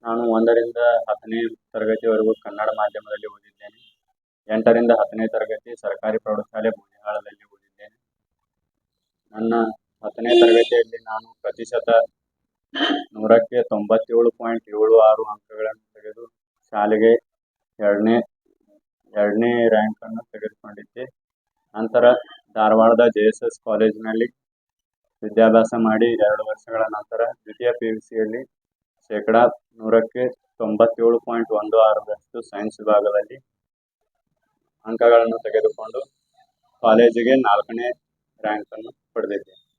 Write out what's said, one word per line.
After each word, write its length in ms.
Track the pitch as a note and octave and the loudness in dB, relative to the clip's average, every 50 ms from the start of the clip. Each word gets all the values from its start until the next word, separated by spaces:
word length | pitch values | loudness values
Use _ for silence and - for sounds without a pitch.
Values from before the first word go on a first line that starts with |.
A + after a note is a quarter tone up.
| A#2 | _
ನಾನು 180 | A#2 A#2 A#2 A#2+ | -6 -4 -2 0
ಒಂದರಿಂದ 540 | A#2 A2+ A2+ A#2 A#2 A#2 A#2 A#2 A#2 A#2+ A#2+ A#2+ A#2+ A#2+ A#2 A#2 A2+ | 0 0 2 2 2 2 2 0 -2 -4 0 0 2 2 0 -2 -4
ಹತ್ತನೇ 460 | G#2+ - _ A2 A2 A2+ A#2 A2+ A2+ | -8 -8 _ -10 -8 -6 -6 -6 -8
ತರಗತಿವರೆಗೂ 760 | _ _ _ _ A2+ G#2+ G#2+ A2 A#2 - A2+ A2 G#2+ A2 A2 A2 | _ _ _ _ -6 -4 -2 -4 -2 0 -2 0 0 0 0 -2
ಕನ್ನಡ 360 | _ _ G#2 G2+ G#2 G#2+ A2 A2 | _ _ -18 -10 -6 -6 -6 -4
ಮಾಧ್ಯಮದಲ್ಲಿ 560 | G#2+ G#2+ G#2 _ G#2+ G#2 G#2 G#2+ G#2 - G#2+ - | -4 -4 -6 _ -10 _ -14 -16 -14 -14 -18 -20
ಓದಿದ್ದೇನೆ. 680 | _ _ _ _ _ - - _ _ _ _ _ _ _ _ _ _ _ _ _ _ _ - G#2+ | _ _ _ _ _ -20 -20 _ _ _ _ _ _ _ _ _ _ _ _ _ _ _ -6 -4
ಎಂಟರಿಂದ 360 | A2+ A2+ B2+ A2+ A#2 A#2+ A#2 | 0 2 2 2 4 4 2
ಹತ್ತನೇ 360 | A#2 A2+ - - - A2 A2 | 2 2 0 -4 -4 -6 -6
ತರಗತಿ 480 | A2 - A2+ G#2+ G#2+ A2 - _ A#2+ A#2+ _ | -4 -4 -6 -6 -6 -8 -12 _ -18 -20 _
ಸರ್ಕಾರಿ 360 | - G#2 G2 - - A2 G#2+ | -10 -10 -10 -8 -6 -6 -6
ಪ್ರೌಢಶಾಲೆ 520 | A2 _ A2 G#2+ G#2 G#2 _ _ A2 G#2+ A2+ | -6 _ -6 -8 -8 -8 _ _ -6 -4 -4
ಬೂದಿಹಾಳದಲ್ಲಿ 760 | A2 - _ _ _ _ G#2+ G#2 G#2+ G#2 G2+ G#2 G2+ _ _ _ _ | -6 -6 _ _ _ _ _ -10 -10 -10 -12 -14 -20 _ _ _ _
ಓದಿದ್ದೇನೆ. 460 | _ _ _ _ _ G#2 G#2 _ _ _ _ _ _ _ _ _ _ _ _ _ _ _ _ _ _ _ _ _ _ _ _ _ _ _ _ | _ _ _ _ _ -20 -20 _ _ _ _ _ _ _ _ _ _ _ _ _ _ _ _ _ _ _ _ _ _ _ _ _ _ _ _
ನನ್ನ 220 | _ G#2+ A2 A2+ A#2 A#2 A2+ A2+ A2+ _ _ _ _ _ - | _ -8 -4 -2 0 0 -2 -2 -6 _ _ _ _ _ -14
ಹತ್ತನೇ 360 | G#2+ - - A2+ A#2 A#2+ A#2+ | -14 -10 -8 -2 2 4 4
ತರಗತಿಯಲ್ಲಿ 640 | - A#2 A#2 A#2 A#2 - A#2+ A#2+ A#2 A2+ A2+ A2+ A2+ | 6 6 6 4 2 2 2 0 0 -2 -6 -18 _
ನಾನು 340 | A2+ A2 A2 A2+ A2 _ _ | -12 -12 -12 -12 _ _ _
ಪ್ರತಿಶತ 480 | _ - - - A#2 - B2 A#2 - - A#2 A2+ A2+ - _ _ _ _ _ _ _ _ _ _ _ _ _ - C#4+ F4 - - - _ _ | _ -12 -10 -10 -14 -8 -8 -6 -2 2 2 2 2 0 _ _ _ _ _ _ _ _ _ _ _ _ _ -6 -4 -4 -4 -6 -8 _ _
ನೂರಕ್ಕೆ 500 | G#2+ G#2+ A2 A2+ A#2 A2+ - B2 B2 A2+ | -8 2 4 4 4 4 0 -4 -4 -4
ತೊಂಬತ್ತೇಳು 680 | - A2 G#2 G#2 G#2 A2 A2+ A2+ _ A#2 A#2 A#2 A#2 | -4 -6 -6 0 0 0 0 0 _ 0 2 2 0
ಪಾಯಿಂಟ್ 400 | - _ A#2 A#2 A#2 A#2 _ _ | -2 _ -8 -8 -8 -8 _ _
ಏಳು 300 | G#2 G#2+ G#2+ A2 A2+ A2+ | -4 -2 2 4 6 6
ಆರು 240 | A2 G#2+ A2 A2 A2+ | 6 6 4 2 -2
ಅಂಕಗಳನ್ನು 720 | A2 G#2 G#2+ _ _ A2 G#2+ A2 G#2+ A2 G#2+ _ _ _ | -10 -12 -16 _ _ -12 -10 -10 -10 -10 _ _ _ _
ತೆಗೆದು 340 | G#2+ G#2+ G#2+ G#2+ A#2 A#2+ _ _ _ _ _ _ _ _ _ | _ _ -20 -20 -20 -20 _ _ _ _ _ _ _ _ _
ಶಾಲೆಗೆ 420 | - G#2+ G#2 G#3 A2 A3 - A2+ A#2 - _ _ _ _ _ _ _ _ _ _ _ _ | -4 -4 0 0 2 4 4 4 4 4 _ _ _ _ _ _ _ _ _ _ _ _
ಎರಡನೇ, 360 | G#2+ G#2 G2+ G#2 G#2 A2 A#2 A#2+ A2+ _ _ _ _ _ _ _ _ _ _ _ _ _ _ _ _ _ - | -2 0 0 2 2 2 2 0 0 _ _ _ _ _ _ _ _ _ _ _ _ _ _ _ _ _ -4
ಎರಡನೇ 540 | G#2 G#2 G#2 G#2 A2 A#2 A#2+ A#2+ A#2+ A#2 A2+ | -2 -2 -2 0 0 0 0 0 2 2 2
ರ್ಯಾಂಕನ್ನು 540 | A2 G#2+ G#2+ A2 A2 _ - A2+ A2+ A2+ - _ | 2 2 0 -2 -6 _ -14 -14 -14 -14 -16 _
ತೆಗೆದುಕೊಂಡಿದ್ದೆ. 720 | - G#2+ G#2+ G#2+ _ _ _ G#2+ G#2 G2+ - _ _ B2 B2+ C3 _ _ _ _ _ _ _ _ _ _ _ _ _ | -18 -14 -14 -14 _ _ _ -20 -20 -20 -20 _ _ -16 -16 -16 _ _ _ _ _ _ _ _ _ _ _ _ _
ನಂತರ 360 | - - A2 A2 A#2+ A#2+ A#2+ B2+ B2 - _ - _ _ _ _ | -8 -8 -2 0 4 6 6 4 4 -2 _ -20 _ _ _ _
ಧಾರವಾಡದ 540 | A2 G#2+ G#2+ A2 A2 A2 A2+ A#2 A2+ A#2+ | 0 2 2 4 4 6 4 6 4 4
ಜೆ 200 | A#2 A2 G#2 G#2+ | 2 2 2 0
ಎಸ್ 160 | G#2+ A2 - B2 | 0 0 0 -6
ಎಸ್ 160 | A#2 - - | -8 -8 -8
ಕಾಲೇಜಿನಲ್ಲಿ 680 | _ B2 G#2+ G#2 A2 A2 A2 G#2+ A2 A2 A2 A2+ A#2 B2 _ _ _ _ _ _ _ _ _ _ _ _ _ _ _ _ _ _ - | _ -6 -2 0 0 0 0 -2 -8 -8 -4 -4 -4 -6 _ _ _ _ _ _ _ _ _ _ _ _ _ _ _ _ _ _ -14
ವಿದ್ಯಾಭ್ಯಾಸ 460 | G#2+ - A2+ A2+ A2 A2 A2+ A2 - - | -4 2 4 4 6 6 4 2 2 -2
ಮಾಡಿ 280 | A#2 A2+ A2 A2 A2 A#2 | -2 0 0 2 2 2
ಎರಡು 380 | A#2 A#2 G#2+ G#2 G#2 G#2+ - - | 2 2 2 0 0 0 -2 -6
ವರ್ಷಗಳ 380 | - - - _ - A2+ A2 | -8 -10 -10 _ -10 -6 -4
ನಂತರ 400 | A2 G#2+ G#2+ G#2 G#2 _ A2+ A2 A#2 A#2 | -4 -4 -6 -12 -12 _ -6 -6 -6 -6
ದ್ವಿತೀಯ 400 | - _ _ A2 G#2+ _ A#2+ A#2+ | -6 _ _ -20 -16 _ -4 -4
ಪಿ 160 | A#2+ - A#2 | -4 -2 -6
ಯು 120 | A2+ A2 A2 | -6 -6 -8
ಸಿಯಲ್ಲಿ 460 | _ _ A#2 A2 A2 G#2+ A2 B2 C3+ _ _ _ _ _ _ _ _ _ _ _ | _ _ -6 -6 -4 -4 -6 -10 -12 _ _ _ _ _ _ _ _ _ _ _
ಶೇಕಡ 340 | _ _ G#2+ G#2 G2+ - A2 A2+ A#2+ A#2 - - _ _ _ | _ _ -8 -6 -4 0 2 4 4 4 2 -2 _ _ _
ನೂರಕ್ಕೆ 520 | A2+ A2 A2 A2 A2+ A2+ A2+ _ B2+ B2+ B2 | _ -4 2 2 2 2 0 _ -6 -6 -6
ತೊಂಬತ್ತೇಳು 880 | B2 _ _ _ _ _ A#2 G#2+ G#2+ G#2 A#2 A2+ A2+ - A2+ A#2 A#2 A#2 | -6 _ _ _ _ _ -6 -6 0 2 0 0 2 0 2 2 2 2
ಪಾಯಿಂಟ್ 320 | _ - A#2 A#2 A#2 A2+ | _ -6 -6 -6 -4 -4
ಒಂದು 300 | A2+ G#2 G#2 G#2+ A2 A2+ | -4 -4 -4 0 2 4
ಆರರಷ್ಟು 600 | A2 A2 G#2+ G2+ - - G#2 - _ _ _ F#2+ | 4 4 2 0 -4 -8 -12 -12 _ _ _ -16
ಸೈನ್ಸ್ 380 | - - - G2+ G#2 A2 - _ | -16 -14 -12 -10 -10 -10 -12 _
ವಿಭಾಗದಲ್ಲಿ 580 | G#2+ G#2+ G#2 G#2 G#2 G#2 G2+ G#2 G#2 - B2+ C3+ _ _ _ _ _ _ _ _ _ _ _ _ _ _ _ _ _ _ _ _ _ _ _ _ _ _ _ _ _ | -2 0 2 2 2 0 -2 -2 -4 -4 -12 -20 _ _ _ _ _ _ _ _ _ _ _ _ _ _ _ _ _ _ _ _ _ _ _ _ _ _ _ _ _
ಅಂಕಗಳನ್ನು 520 | A2 A2+ A2+ A#2 A#2 A#2 A#2 A#2 A2+ A2+ A2+ - | -10 -4 2 4 6 6 6 4 2 -4 -6 -8
ತೆಗೆದುಕೊಂಡು 580 | A2 G#2+ G#2+ G#2+ A2 G#2+ - A2 A2 A2+ - - _ _ _ _ _ _ _ _ _ _ _ _ _ _ _ | -2 -2 0 0 0 -2 -2 -16 -12 -12 -12 -12 _ _ _ _ _ _ _ _ _ _ _ _ _ _ _
ಕಾಲೇಜಿಗೆ 600 | - A2+ A2 A2+ A#2+ A#2 A2+ A#2 A#2 A#2+ C3 C3+ | 2 2 4 6 6 4 4 2 0 2 2 2
ನಾಲ್ಕನೇ 500 | B2+ G#2+ G2+ G2+ - - A#2 A#2 B2 B2 B2 _ _ _ _ _ _ _ _ _ | 2 2 0 0 0 -6 -8 -8 -6 -8 -8 _ _ _ _ _ _ _ _ _
ರ್ಯಾಂಕನ್ನು 500 | - G#2+ G#2+ G#2+ G2+ _ A2 A2 A2 A2+ - _ _ _ _ | -8 -6 -6 -6 -8 _ -18 -20 -18 -20 -20 _ _ _ _
ಪಡೆದಿದ್ದೆ. 520 | A#2 A2 G2+ G2+ G2 - _ _ _ _ _ _ | -6 -6 -4 -6 -8 -10 _ _ _ _ _ _